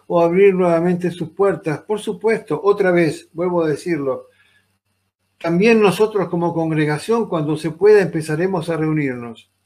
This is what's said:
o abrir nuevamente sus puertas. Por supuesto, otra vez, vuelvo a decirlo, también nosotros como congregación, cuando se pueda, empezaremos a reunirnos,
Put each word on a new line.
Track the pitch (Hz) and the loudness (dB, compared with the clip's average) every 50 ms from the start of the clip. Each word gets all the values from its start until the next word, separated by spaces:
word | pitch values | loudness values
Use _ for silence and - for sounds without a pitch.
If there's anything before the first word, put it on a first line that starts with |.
| _ | _
o | - 175 170 | -2 0 0
abrir | 170 170 175 190 202 196 185 | 2 2 4 4 4 4 4
nuevamente | 180 185 170 170 165 175 180 180 175 180 175 | 4 2 2 2 2 2 0 -2 -2 -2 -4
sus | 175 - 160 165 | -4 -6 -10 -8
puertas. | - - 196 196 165 151 - 160 143 - | -2 0 0 0 0 -2 -4 -6 -6 -6
Por | - - 214 202 | -6 -6 -6 -6
supuesto, | - 220 185 175 208 226 220 - - - 147 147 | -6 -8 -8 -4 -2 -2 -2 -2 -4 -6 -6 -2
otra | - 202 202 202 196 185 | 0 0 2 2 2 2
vez, | 175 175 165 151 - - - _ | 2 2 2 0 -2 -6 -12 _
vuelvo | - 160 180 180 175 170 | -8 -6 -4 -2 0 0
a | 160 156 | 0 -2
decirlo, | 143 - - 180 165 143 143 131 127 127 - _ _ _ _ _ _ _ _ _ _ _ _ _ _ _ _ _ _ _ _ _ _ _ | -4 -4 -4 -6 -4 -4 -2 -4 -4 -6 -8 _ _ _ _ _ _ _ _ _ _ _ _ _ _ _ _ _ _ _ _ _ _ _
también | - 165 170 180 214 233 226 220 | -4 -2 0 2 4 4 4 6
nosotros | 208 185 180 - 214 214 214 196 170 175 | 4 4 4 2 0 0 0 -2 -4 -2
como | 175 170 175 170 147 | -2 -2 -2 -2 -2
congregación, | 165 165 160 156 156 151 151 147 147 - 220 226 233 208 175 | -2 -2 -2 0 0 0 -2 -2 -4 -2 -2 -2 -2 -2 -2
cuando | 180 160 147 156 151 | -4 -4 -2 -4 -4
se | 151 - 160 | -4 -4 -8
pueda, | 165 - 196 208 214 202 | -4 2 4 6 6 6
empezaremos | 180 151 - 160 151 156 151 156 185 190 190 165 156 170 | 4 2 -2 -6 -4 -4 -4 -2 -2 -2 -2 -4 -4 -4
a | 165 | -4
reunirnos, | 156 156 156 156 151 143 131 123 123 120 117 110 - - _ _ _ _ | -2 -2 -2 -2 -2 -2 -4 -6 -8 -10 -14 -16 -18 -20 _ _ _ _